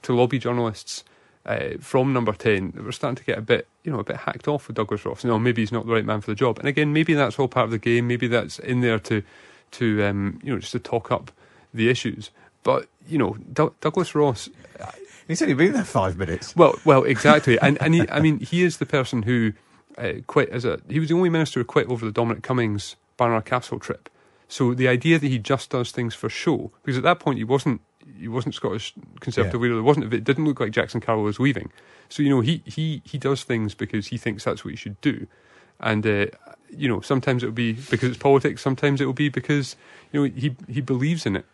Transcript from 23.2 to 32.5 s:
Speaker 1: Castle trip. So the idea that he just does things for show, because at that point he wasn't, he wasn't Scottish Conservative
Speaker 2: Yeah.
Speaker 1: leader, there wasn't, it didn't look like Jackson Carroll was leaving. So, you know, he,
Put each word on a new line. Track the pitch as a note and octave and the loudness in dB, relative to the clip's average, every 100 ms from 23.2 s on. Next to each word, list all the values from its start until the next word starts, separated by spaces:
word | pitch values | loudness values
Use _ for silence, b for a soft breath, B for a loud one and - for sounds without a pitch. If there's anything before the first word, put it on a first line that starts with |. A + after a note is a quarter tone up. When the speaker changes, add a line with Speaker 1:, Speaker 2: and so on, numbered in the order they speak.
| A#2+ A2+ A2 | 0 0 0
Speaker 1:
Castle | B2+ - A2 | -4 -4 -10
trip. | - - - b b b b | -8 -12 -12 b b b b
So | - B2+ | 0 0
the | B2 B2+ | 2 2
idea | B2 D#3 E3 | 2 4 2
that | C#3+ | 2
he | B2+ | -2
just | G#2 C3+ - | 0 -2 -2
does | C3 B2 | -4 -4
things | - A#2+ - | -4 -6 -4
for | G#2+ | -8
show, | - - C3+ - _ | -2 0 0 -4 _
because | - B2+ | -4 0
at | |
that | C3+ - | 2 2
point | - B2 | 0 -2
he | |
wasn't, | A2 C3+ D3+ A#2 _ _ - G#2+ | 0 0 0 -2 _ _ -20 -14
he | A2 | -8
wasn't | A#2 C3 - | -6 -6 -4
Scottish | A2+ G2+ - - - - | -4 -4 -8 -16 -20 -12
Conservative | - B2+ G#2 A2+ | -6 0 0 2
Speaker 2:
Yeah. | A#2+ | 0
Speaker 1:
leader, | A#2 | 2
there | |
wasn't, | A2 - A2+ | 2 0 -2
it | A2+ | -4
didn't | A#2 C#3 D3+ | 0 0 0
look | C3+ | 0
like | A2 | -2
Jackson | A2 A2 A#2+ | -2 -2 -4
Carroll | G#2 A2 | -2 0
was | G#2 G2+ | 0 0
leaving. | C3+ C3 - b b b b | 0 0 -8 b b b b
So, | - | 0
you | C#3+ | 2
know, | C3+ | 4
he, | A#2 | 2